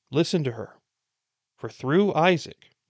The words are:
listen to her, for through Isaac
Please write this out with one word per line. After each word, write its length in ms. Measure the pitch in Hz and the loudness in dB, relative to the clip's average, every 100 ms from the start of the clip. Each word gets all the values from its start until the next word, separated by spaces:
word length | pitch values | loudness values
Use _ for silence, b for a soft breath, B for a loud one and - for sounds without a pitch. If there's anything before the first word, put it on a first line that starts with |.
| _ | _
listen 320 | 135 165 175 | -2 0 -2
to 80 | 127 | -2
her, 280 | 110 98 _ _ _ _ _ _ _ _ _ | -8 -12 _ _ _ _ _ _ _ _ _
for 120 | 117 | -14
through 460 | - 127 170 202 | -8 0 2 2
Isaac 560 | 156 175 175 - - _ _ | 2 2 2 -4 -18 _ _